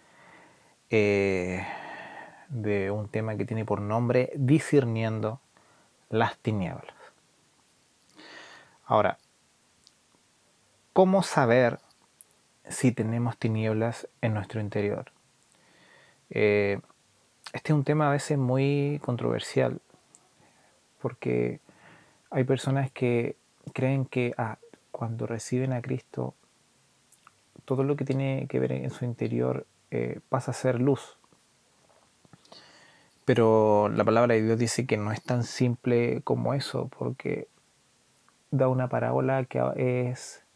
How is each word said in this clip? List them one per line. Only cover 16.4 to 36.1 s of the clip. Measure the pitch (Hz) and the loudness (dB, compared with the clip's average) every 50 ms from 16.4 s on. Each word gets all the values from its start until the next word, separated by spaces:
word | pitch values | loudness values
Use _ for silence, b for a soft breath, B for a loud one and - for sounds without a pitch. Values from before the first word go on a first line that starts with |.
| 107 104 104 104 101 101 101 92 - _ _ _ _ _ _ _ _ _ _ _ _ - - | 4 4 4 4 2 2 0 -2 -6 _ _ _ _ _ _ _ _ _ _ _ _ -14 -12
este | 123 - - 156 | -10 -2 0 2
es | |
un | 147 135 | 2 2
tema | - 151 156 151 143 | 2 2 2 2 2
a | 143 | 2
veces | 139 - - 151 | 0 0 -2 0
muy | 139 131 123 127 135 139 139 143 143 143 143 147 143 - | 0 2 2 2 2 2 2 2 0 0 -2 -2 -4 -4
controversial, | - 120 117 120 117 117 110 - - - 135 127 120 127 - - _ - _ _ _ - _ _ _ b b b b b b b b b b _ _ _ _ | -4 -4 -2 -2 -2 -2 -2 -4 -2 0 0 2 2 0 -4 -10 _ -20 _ _ _ -20 _ _ _ b b b b b b b b b b _ _ _ _
porque | - 131 123 - - 123 123 - 120 123 123 - b b b b b b b b b b b b b b | -8 -8 -8 -4 -4 -2 0 0 0 0 -2 -6 b b b b b b b b b b b b b b
hay | - 139 123 | -2 0 2
personas | 131 139 120 - 135 135 139 135 131 | 2 0 0 0 0 0 0 0 -2
que | - - 131 120 120 117 117 - - - _ _ _ _ _ - - | -2 -2 0 0 2 0 0 -2 -6 -8 _ _ _ _ _ -12 -4
creen | - 131 131 139 135 127 | -2 0 0 0 0 -2
que, | - - 127 123 120 - | -2 -2 -2 -2 -2 -2
ah, | - 120 110 110 - - - - - _ _ - | -4 -4 -6 -6 -10 -16 -20 -20 -20 _ _ -10
cuando | - 123 113 113 117 117 | -8 -6 -6 -4 -6 -6
reciben | 113 117 113 - - 127 127 131 135 127 | -6 -6 -8 -6 -4 -2 -2 0 0 -2
a | 120 | -4
Cristo, | 120 131 131 127 - _ - - 123 127 - _ _ _ _ _ _ _ _ _ _ _ _ _ _ _ - _ _ - _ _ _ _ _ - - | -4 -4 -6 -6 -6 _ -8 -6 -6 -6 -8 _ _ _ _ _ _ _ _ _ _ _ _ _ _ _ -20 _ _ -20 _ _ _ _ _ -20 -6
todo | - 131 127 135 | -4 -2 0 2
lo | 139 147 | 0 0
que | 143 143 | -2 -2
tiene | 135 131 135 135 135 135 135 127 135 | -2 -2 0 0 -2 -2 -4 -4 -4
que | 131 127 | -2 -2
ver | 127 127 131 | 0 0 -2
en | 131 131 127 | -2 -4 -6
su | 117 - 123 | -6 -6 -6
interior, | 123 117 - 117 113 120 117 123 127 127 - - - _ _ _ _ | -6 -4 -4 -4 -2 -2 0 0 0 -2 -4 -6 -10 _ _ _ _
eh, | - 120 120 120 - - - _ | -4 -4 -4 -4 -6 -8 -6 _
pasa | - 127 - - | -4 -4 -2 -4
a | 123 | -6
ser | - - 127 123 117 | -2 0 0 0 2
luz. | 127 143 135 - - - - _ _ _ _ _ _ _ _ _ _ _ _ _ _ _ _ _ _ _ _ _ _ _ - - B B B B B B B B B B B B B B B _ _ | 2 2 0 0 -2 -10 -20 _ _ _ _ _ _ _ _ _ _ _ _ _ _ _ _ _ _ _ _ _ _ _ -20 -20 B B B B B B B B B B B B B B B _ _
Pero | - 123 120 117 110 110 110 107 107 104 104 104 104 | 2 4 4 6 6 6 6 6 6 6 4 4 2
la | 107 110 104 | 2 2 2
palabra | 110 110 113 120 120 117 | 4 4 4 4 4 4
de | 110 110 | 2 4
Dios | 110 113 113 | 2 2 2
dice | 120 113 - - 123 | 0 0 0 -2 -2
que | - 113 107 | -2 -2 -2
no | 104 104 | -2 -4
es | 113 - - | -6 -6 -4
tan | - 127 123 117 | -2 -2 -2 -2
simple | - - - 127 123 117 - - 127 120 120 120 123 | -4 -2 0 0 0 0 0 0 2 2 2 2 2